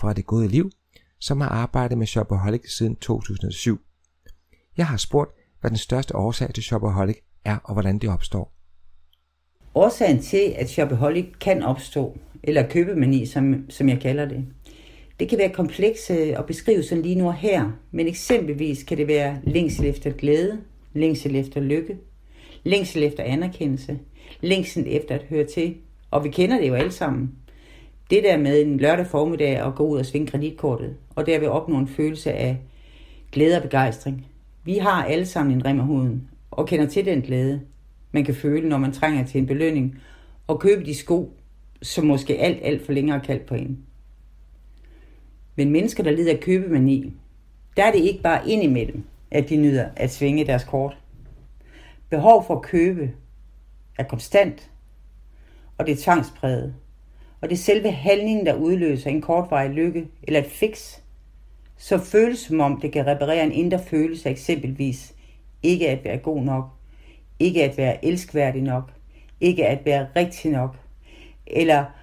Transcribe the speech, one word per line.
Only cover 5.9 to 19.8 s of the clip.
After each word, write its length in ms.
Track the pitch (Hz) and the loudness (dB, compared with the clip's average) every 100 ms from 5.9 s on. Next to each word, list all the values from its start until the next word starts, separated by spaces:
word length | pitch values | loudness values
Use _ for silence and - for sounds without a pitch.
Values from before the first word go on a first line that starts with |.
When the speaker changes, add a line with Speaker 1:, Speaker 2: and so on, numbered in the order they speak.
| 127 131 98 | -4 -2 -2
Speaker 1:
årsag 380 | 107 113 127 | -2 -2 -4
til 80 | - | -6
shopaholic 540 | - 110 107 98 98 110 _ - | -4 -2 -2 0 -2 -4 _ -10
er, 120 | 107 104 | -6 -6
og 80 | - | -4
hvordan 260 | 104 95 104 | -2 0 0
det 120 | 110 | -2
opstår. 460 | 87 - 101 - - - - - - - _ _ _ _ _ - | -2 -2 -4 -8 -14 -20 -20 -20 -20 -20 _ _ _ _ _ -4
Speaker 2:
Årsagen 480 | 151 214 - 196 127 | 4 4 4 2 2
til, 320 | - 196 202 - | 2 0 0 -2
at 140 | 127 | -4
shopaholic 560 | - 143 120 147 170 180 - | -2 0 2 0 0 -4 -4
kan 220 | 202 185 | 0 0
opstå, 560 | 123 135 - 147 131 - - - | 0 -4 -4 -4 -4 -8 -20 -8
eller 260 | 147 151 127 | 0 0 2
købemani, 580 | 170 175 170 131 135 113 | 2 0 2 2 2 0
som, 440 | 139 135 135 - | 0 2 0 -4
som 180 | - 139 | 0 2
jeg 120 | 123 | 2
kalder 240 | 127 143 | 0 -2
det, 220 | 143 127 131 - - - - - - - | -4 -6 -10 -14 -20 -20 -20 -20 -14 -8
det 80 | - | -2
kan 100 | 214 | 2
være 140 | 190 | 2
komplekse 600 | 190 165 - 208 220 - | 0 -4 0 0 0 -2
at 320 | 170 156 - - | 0 0 -2 -6
beskrive 360 | - - 202 | -2 2 2
sådan 200 | 147 170 | 2 -2
lige 120 | 165 | 0
nu 120 | 185 175 | 0 0
og 80 | |
her, 380 | 147 208 180 104 113 - | 0 0 0 0 -6 -8
men 160 | 165 165 | -4 -4
eksempelvis 760 | 170 - 233 151 143 156 135 | -2 0 0 0 -4 -4 -4
kan 160 | - 151 | -4 -2
det 80 | 151 | 0
være 340 | 151 143 139 | 0 0 -4
længsel 400 | - 175 160 - | -2 0 0 0